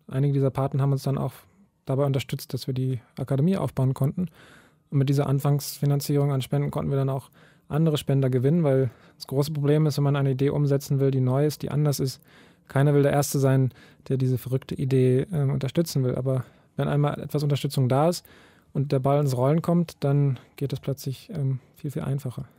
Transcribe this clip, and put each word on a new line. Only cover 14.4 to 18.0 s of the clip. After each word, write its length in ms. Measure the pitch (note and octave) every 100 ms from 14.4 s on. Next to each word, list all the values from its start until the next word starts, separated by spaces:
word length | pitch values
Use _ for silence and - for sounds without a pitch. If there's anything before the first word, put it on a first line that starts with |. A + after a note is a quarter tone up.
| B2 C3 - -
Idee, 520 | C#3 C3 B2+ B2+ F3
ähm, 200 | E3 C3+
unterstützen 520 | C#3+ C3 - E3+ C#3
will. 120 | B2+ B2+
Aber 300 | B2+ C3 - _ _ -
wenn 100 | C#3+
einmal 320 | D3 D3 -
etwas 240 | C#3+ D3
Unterstützung 460 | D3 C#3 D3 C#3+ B2+
da 200 | B2+